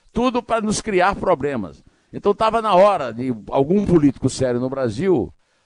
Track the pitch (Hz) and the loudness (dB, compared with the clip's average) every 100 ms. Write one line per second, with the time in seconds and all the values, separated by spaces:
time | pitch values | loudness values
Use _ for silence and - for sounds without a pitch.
0 | _ - 254 240 - 226 214 196 220 185 | _ -2 -2 -2 -2 -2 -2 -4 -2 0
1 | 185 190 202 160 143 131 87 71 _ _ | 2 0 -2 -2 -2 -6 -8 -14 _ _
2 | _ 120 196 202 220 226 220 180 208 180 | _ -4 -2 0 0 0 2 4 6 4
3 | 127 113 131 113 - 135 143 202 202 170 | -4 -6 -6 -6 -4 -2 2 2 4 4
4 | 143 - 131 - 131 123 127 135 127 107 | 4 2 -4 -2 -2 -2 -4 -4 -4 -2
5 | 190 156 85 - _ _ | 0 0 -2 -10 _ _